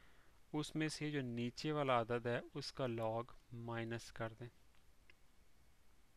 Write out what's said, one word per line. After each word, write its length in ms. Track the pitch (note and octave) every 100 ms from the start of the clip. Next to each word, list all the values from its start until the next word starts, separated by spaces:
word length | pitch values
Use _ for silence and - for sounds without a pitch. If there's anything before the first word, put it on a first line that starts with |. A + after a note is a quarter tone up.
| - - - - - D3+
उसमें 320 | D3 D#3 D#3
से 200 | - D3+
जो 100 | D3
नीचे 480 | B2 A#2 A#2+ - D#3
वाला 280 | D3+ C3+ A#2+
अदद 280 | A2+ A#2+ A#2+
है 120 | B2 - C#3+
उसका 300 | - - B2+
log 460 | A#2 A2 A2+ A#2 - - A#2+ A#2
minus 440 | A#2 A2+ A#2 -
कर 220 | - A2+
दें। 160 | A2 A#2+ - - - - - - - - - - - - - - - -